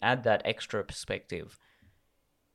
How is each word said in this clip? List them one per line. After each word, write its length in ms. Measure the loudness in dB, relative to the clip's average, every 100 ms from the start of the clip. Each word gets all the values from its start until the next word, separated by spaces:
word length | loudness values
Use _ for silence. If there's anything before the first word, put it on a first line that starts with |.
add 200 | 2 2 4
that 160 | 4
extra 400 | 2 -2 -4 -4
perspective, 760 | -4 -8 -6 -8 -6 -10 -10 -18 _ _ -20 _ _ _ _ _ _